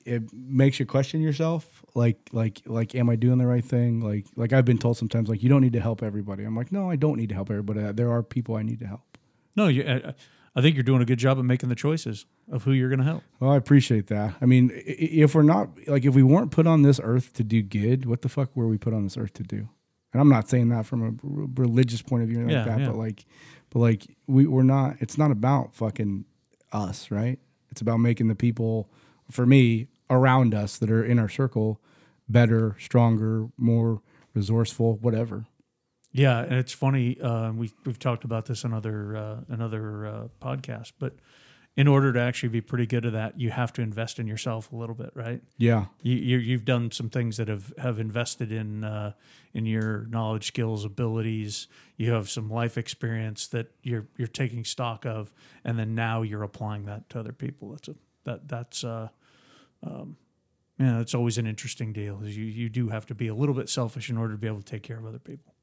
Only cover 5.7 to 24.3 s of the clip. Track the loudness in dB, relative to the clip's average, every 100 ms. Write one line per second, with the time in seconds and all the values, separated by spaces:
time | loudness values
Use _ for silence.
5.7 | 2 -2 -4 -6 -6 -8 -8 -6 -6 -4
6.7 | -4 -2 0 0 0 -4 -4 -4 -4 -4
7.7 | -4 -4 -2 0 0 -2 -4 -4 -4 -4
8.7 | -6 -8 -12 _ _ _ _ _ 0 2
9.7 | 2 0 -2 -4 -12 -18 _ _ 2 4
10.7 | 4 4 4 4 2 2 2 2 0 0
11.7 | -2 -2 -2 -4 -10 -14 _ -10 -4 0
12.7 | 2 2 2 0 -2 -8 _ 2 4 8
13.7 | 6 8 2 0 -2 -2 2 6 8 6
14.7 | 2 -8 -4 0 6 6 8 6 6 0
15.7 | -6 -2 2 6 8 8 8 4 2 6
16.7 | 8 8 6 2 0 0 -4 0 0 0
17.7 | 0 2 0 0 -4 -4 -4 -4 -2 0
18.7 | 0 0 -2 -4 -6 -8 -8 -10 -8 -10
19.7 | -16 _ _ _ 4 6 6 4 2 2
20.7 | 0 -2 -4 -4 -6 -8 -8 -6 -2 2
21.7 | 4 2 0 -2 -2 0 -2 0 0 0
22.7 | 0 -2 -2 -6 -8 _ _ -20 -20 _
23.7 | 2 4 2 -2 _ 2